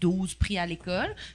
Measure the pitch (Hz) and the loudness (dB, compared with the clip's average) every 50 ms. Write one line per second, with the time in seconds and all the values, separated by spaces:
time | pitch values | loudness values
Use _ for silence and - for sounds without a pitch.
0 | 180 170 185 190 190 180 - - - - 208 180 175 175 165 - - 180 180 190 | 2 2 4 2 0 -2 0 0 0 2 2 -2 0 -2 -4 -6 -4 -2 -2 0
1 | 185 403 427 - - - - | 0 -2 -4 -8 -12 -14 -2